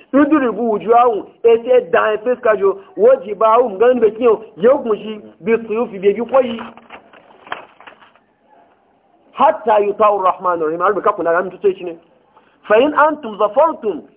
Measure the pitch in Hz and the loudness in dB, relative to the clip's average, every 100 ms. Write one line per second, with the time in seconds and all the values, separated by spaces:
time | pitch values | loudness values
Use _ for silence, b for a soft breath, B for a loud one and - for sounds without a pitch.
0 | B 269 285 302 247 196 233 202 185 233 | B 0 2 0 -2 -4 -4 -4 2 2
1 | 247 202 - _ 233 226 240 254 - 220 | 2 0 -8 _ 2 2 2 0 2 0
2 | 214 214 226 240 220 208 196 196 B - | 0 -2 -4 -2 0 0 0 -2 B 2
3 | 208 320 196 190 220 233 247 190 240 247 | 4 4 0 -2 2 2 0 2 2 4
4 | 220 214 240 214 - - 220 285 233 202 | 0 2 0 0 -4 0 2 2 -2 -6
5 | 202 214 214 _ 175 226 226 220 247 196 | -6 -14 -18 _ -2 -2 -2 -6 -6 -2
6 | 202 196 233 262 247 226 - - _ - | -2 -2 0 0 0 -6 -14 -20 _ -20
7 | _ - _ _ - - - _ - _ | _ -20 _ _ -18 -18 -18 _ -20 _
8 | _ _ _ _ _ _ _ _ _ _ | _ _ _ _ _ _ _ _ _ _
9 | _ _ _ - 294 311 233 214 208 202 | _ _ _ 0 0 0 0 0 0 2
10 | 208 202 185 - 185 170 156 170 185 190 | 0 2 0 0 0 -2 -4 0 -2 0
11 | 180 180 170 170 185 185 202 185 175 165 | -2 -2 0 0 -2 -2 -2 -2 -10 -14
12 | _ _ _ _ b b - 214 294 285 | _ _ _ _ b b 0 2 2 2
13 | 311 294 226 196 208 226 320 - 220 147 | 0 0 -10 -4 0 2 0 0 -6 -8
14 | - | -14